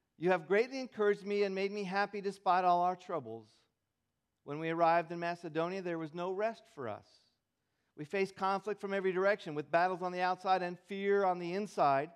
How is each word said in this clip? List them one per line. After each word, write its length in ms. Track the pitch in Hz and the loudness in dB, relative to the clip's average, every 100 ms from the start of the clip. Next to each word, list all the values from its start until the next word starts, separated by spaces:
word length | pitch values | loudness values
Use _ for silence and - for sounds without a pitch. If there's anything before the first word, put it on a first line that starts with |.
| _ _ | _ _
You 120 | 170 | 2
have 180 | 180 156 | 2 2
greatly 320 | 202 254 262 | 2 2 -2
encouraged 460 | 254 - 208 202 190 | -8 0 0 2 -2
me 180 | 202 | 0
and 120 | 202 190 | 0 0
made 160 | 196 | -4
me 120 | 208 | -4
happy 380 | 190 196 202 208 | -4 -2 -2 -2
despite 420 | 196 185 190 180 | -6 -2 2 4
all 180 | 180 175 | 4 4
our 140 | 180 180 | 2 -2
troubles. 520 | - 170 117 113 107 _ _ _ _ _ _ _ _ _ | -6 -6 -6 -12 -16 _ _ _ _ _ _ _ _ _
When 140 | - 147 | -10 -6
we 120 | 160 | -4
arrived 420 | 165 165 170 165 | 2 4 4 2
in 80 | 170 | -4
Macedonia, 600 | 170 175 175 156 170 190 | -6 -6 -4 -2 -2 -2
there 180 | 180 165 | -4 -6
was 140 | 156 | -6
no 180 | 170 180 | -6 -6
rest 320 | 190 214 214 _ | -2 -4 -4 _
for 160 | - 120 | -10 -8
us. 180 | 104 - _ _ _ _ _ _ _ _ - | -8 -12 _ _ _ _ _ _ _ _ -16
We 100 | 147 | -6
faced 300 | 196 190 - | -2 -2 -2
conflict 460 | 190 196 214 202 | -2 0 -2 -6
from 120 | 196 | -4
every 180 | 196 190 | -2 0
direction, 420 | 180 196 208 175 | 2 2 2 -2
with 180 | 147 143 | -8 0
battles 300 | 170 180 180 | 2 2 0
on 100 | 180 | -4
the 100 | 180 | -2
outside 420 | 180 180 196 185 | -2 0 2 2
and 160 | 180 180 _ | 0 -6 _
fear 360 | 196 196 202 190 | -4 2 2 2
on 140 | 180 | 0
the 140 | 175 | -2
inside. 560 | 185 208 - 147 135 160 | -4 -4 2 4 4 0